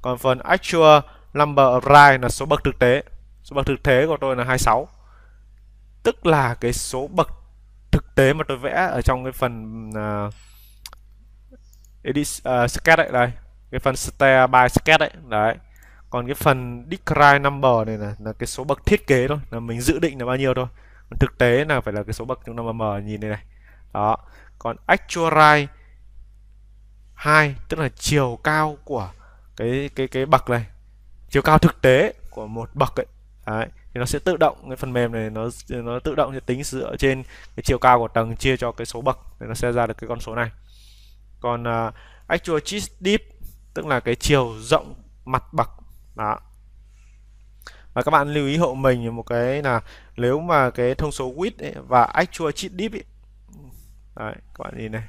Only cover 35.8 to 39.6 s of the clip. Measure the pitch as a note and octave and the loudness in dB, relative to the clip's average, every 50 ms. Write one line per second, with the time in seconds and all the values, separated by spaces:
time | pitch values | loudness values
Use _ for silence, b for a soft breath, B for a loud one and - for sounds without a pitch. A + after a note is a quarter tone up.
35.8 | A#2 A#2 A#2+ B2+ - D#3 C#3+ D3+ C#3+ C3+ C3+ C3 - - B2+ C3 C#3+ - - C3 | -10 -8 -10 -8 -8 -6 -2 -2 -2 -2 -2 -10 -6 -6 -6 -6 -6 -10 -8 -8
36.8 | B2+ - - C3 - C3+ C3 C3 B2+ B B B B B B - - - C3+ B2 | -8 -8 -6 -2 0 0 0 -2 -8 B B B B B B -6 -2 -2 0 4
37.8 | - C3 B2 B2 A#2 A2+ - A#2 A2+ A2+ A2+ A2+ - C3+ C3 B2 B2+ A#2+ A#2 - | 4 4 4 4 2 0 -2 -2 -2 -2 -6 -4 -2 -2 -2 0 -4 -8 -8 -10
38.8 | - - - - - C3+ B2+ - - - - - A#2 A2 A2 - | -12 -12 -10 -6 -4 -4 -4 -4 -8 -20 -18 -16 -12 -10 -8 -4